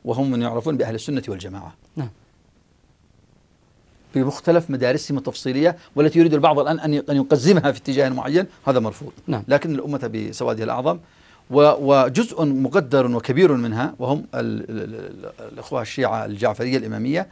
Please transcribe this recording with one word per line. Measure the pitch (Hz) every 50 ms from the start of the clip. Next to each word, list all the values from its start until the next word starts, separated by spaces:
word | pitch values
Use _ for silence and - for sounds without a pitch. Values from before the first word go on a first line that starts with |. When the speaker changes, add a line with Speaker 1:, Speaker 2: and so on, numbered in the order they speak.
| -
Speaker 1:
وهم | 120 113 127 139 135
من | 127 120
يعرفون | 117 117 113 117 113 160 147
بأهل | 123 117 113 113
السنة | 110 - - 147 131 - -
والجماعة. | 101 92 98 104 92 98 85 82 - _ _ _ -
Speaker 2:
نعم. | 160 135 110 - _ _ _ _ _ _ _ _ _ _ _ _ _ _ _ _ _ _ _ _ _ _ _ _ _ _ _ _ _ _ _ _ _ _ _ _ _ _ _ -
Speaker 1:
بمختلف | 139 131 131 - - - 175 165 170 165 -
مدارسهم | 139 127 127 123 131 151 - - 143 131
التفصيلية | 139 139 - - - 135 127 139 156 175 170 - - - -
والتي | 143 147 156 151 165
يريد | 165 165 151
البعض | 147 143 156 151 143
الآن | 139 147 165 151
أن | - 156 147
ي-، | 147 - -
أن | 143
يقزمها | 139 131 139 156 135 117 170 202 170 - 143
في | 131 -
اتجاه | - - 131 135 139 131
معين، | 131 127 - 135 147 175 190 185 - _ -
هذا | 139 131 127
مرفوض. | 110 107 104 - 147 143 - - -
Speaker 2:
نعم. | - 151 110 101 110
Speaker 1:
لكن | 139 143 - 165 151
الأمة | 135 - 147 143 131 127 113 110 110 107 110
بسوادها | 110 - 123 120 113 107 110
الأعظم | 113 120 120 127 156 175 170 - _ _ _ _ _ _ _ _ -
و-، | 127 143 147 147 135 -
وجزء | 139 135 139 135 131 127 127 190 233 233 - - 160
مقدر | 147 135 131 135 127 127 196 156 120 139 135 127 123 120
وكبير | 117 - - 190 156 190 165
منها | 139 123 117 117 107 113 - - - -
وهم | 123 123 143 156
ال-، | - - -
ال-، | 123 117 117 110 110 - - 110 107 104 107 110
ال-، | 110 95 95 95 95 95
ال-، | 101 - - 113 110
الإخوة | 113 120 120 - 143 127
الشيعة | 113 - - 139 131 104 110 110 110
الجعفرية | 107 104 101 117 117 104 - 120 127 131
الإمامية. | 131 113 110 110 107 113 127 147 170 190 -